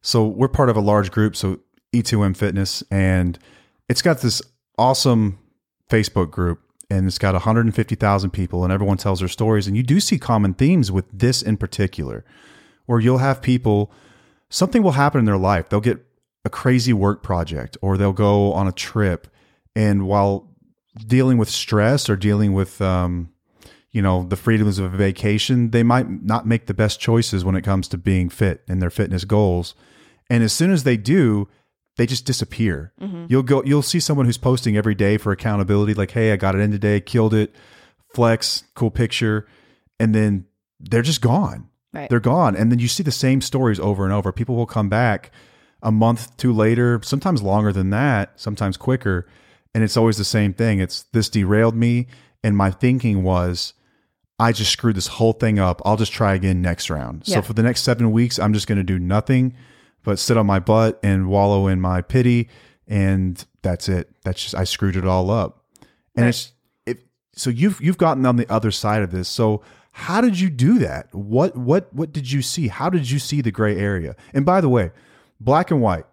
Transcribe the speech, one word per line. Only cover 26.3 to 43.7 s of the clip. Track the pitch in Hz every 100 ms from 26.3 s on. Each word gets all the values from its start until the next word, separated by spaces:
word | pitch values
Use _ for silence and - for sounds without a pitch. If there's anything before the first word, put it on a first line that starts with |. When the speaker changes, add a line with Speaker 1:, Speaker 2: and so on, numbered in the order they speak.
| 113 113
Speaker 1:
make | 117 -
the |
best | 95 107 -
choices | - 113 113 95 90
when | 95
it |
comes | 101 95 92
to | 90
being | 98 95 90
fit | - 98 92 -
and | 92
their | 90
fitness | - 101 92 95
goals. | 104 101 87 87 - _ _ _ _ _
And | 120
as | 110
soon | - 175
as | 180 131
they | 117
do, | 104 185 127 104 101 _ _ _ _ -
they | 120
just | 127 -
disappear. | 127 110 - 110 71 80 _
Speaker 2:
Mm-hmm. | 196 170 170
Speaker 1:
You'll | 127
go, | 127 139
you'll | 131 147
see | 135 175
someone | - 143 120
who's | 117
posting | 127 127 120 104
every | 107 101
day | 101 107
for | 107
accountability, | 98 117 104 95 101 104
like, | 101 95
"Hey, | 117 110
I | 101
got | 98 95
it |
in | 104
today, | 104 104 104
killed | - 123 110
it, | 107 107 _ _ - _ _ _ -
flex, | 117 113 - - _ -
cool | 117
picture." | - 113 - 113 107 - _ _ _ _ _
And | 113 107
then | 107 101 95 _ _ _
they're | - 113
just | 127 131
gone. | 117 156 190 - - _ _
Speaker 2:
Right. | 156 139
Speaker 1:
They're | 120
gone. | 117 160 147 95
And | 113
then | 120
you | 120
see | -
the | 156
same | 117 131 131
stories | - 135 127